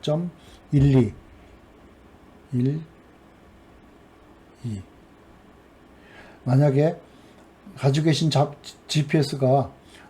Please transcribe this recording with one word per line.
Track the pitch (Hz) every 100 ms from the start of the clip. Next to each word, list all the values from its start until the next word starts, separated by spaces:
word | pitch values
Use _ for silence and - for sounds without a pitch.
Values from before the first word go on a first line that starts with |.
점 | - 156 175 - - - -
일이, | 147 139 135 110 - - - - - - - - - - - - - -
일 | 127 131 156 160 - - - - - - - - - - - _ _ - - - -
이. | 120 101 92 - - - - - - - _ _ - - - - - - 127
만약에 | 135 147 135 156 180 - - - - - _ - -
가지고 | 135 147 160
계신 | - 160
잡-, | 135 147 - - - -
지피에스가 | 156 143 160 135 139 131 139 110 - - -